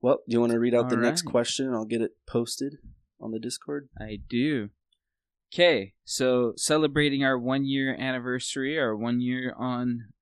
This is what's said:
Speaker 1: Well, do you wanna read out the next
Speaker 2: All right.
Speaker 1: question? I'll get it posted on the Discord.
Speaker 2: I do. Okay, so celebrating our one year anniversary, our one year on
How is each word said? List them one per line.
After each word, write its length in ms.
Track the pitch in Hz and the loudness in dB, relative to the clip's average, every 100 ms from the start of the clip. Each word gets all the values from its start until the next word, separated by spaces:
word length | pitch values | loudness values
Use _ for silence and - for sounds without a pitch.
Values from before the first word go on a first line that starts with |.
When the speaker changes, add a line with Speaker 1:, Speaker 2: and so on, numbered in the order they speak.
Speaker 1:
Well, 220 | 123 131 - | 2 0 2
do 60 | |
you 80 | 117 | 2
wanna 180 | 117 117 | 4 4
read 140 | 120 | 4
out 160 | 120 123 | 4 2
the 60 | 120 | 2
next 240 | 120 160 | 2 0
Speaker 2:
All 40 | 165 | 0
right. 40 | |
Speaker 1:
question? 420 | 120 120 - 135 | 0 0 -2 -2
I'll 120 | 120 110 | -2 -2
get 160 | 117 | -2
it 160 | 113 _ - | -2 _ -4
posted 520 | 120 120 - 139 143 - - _ _ | -2 -2 -4 -8 -8 -20 -20 _ _
on 120 | 113 | -8
the 80 | 110 | -8
Discord. 500 | 110 - - 143 139 - | -8 -10 -8 -10 -10 -14
Speaker 2:
I 160 | 107 104 - | -10 -10 -4
do. 440 | 120 143 143 101 _ _ _ _ _ _ _ _ | -2 0 0 -4 _ _ _ _ _ _ _ _
Okay, 420 | - 175 135 95 _ - | 4 6 6 0 _ -10
so 480 | - 127 123 120 - | 0 2 4 2 0
celebrating 720 | - 156 151 143 147 139 139 | 2 4 4 4 2 2 2
our 120 | 127 | 2
one 280 | 120 135 139 | 0 0 0
year 280 | 135 135 | 0 0
anniversary, 880 | 127 131 127 123 127 - 139 135 156 | -2 -4 -4 -4 -4 -4 -4 -2 0
our 160 | 127 107 | 0 0
one 240 | 117 123 | 0 0
year 340 | 123 127 127 - | 0 -2 -4 -4
on 560 | 127 123 123 120 113 _ | -4 -2 -2 -4 -8 _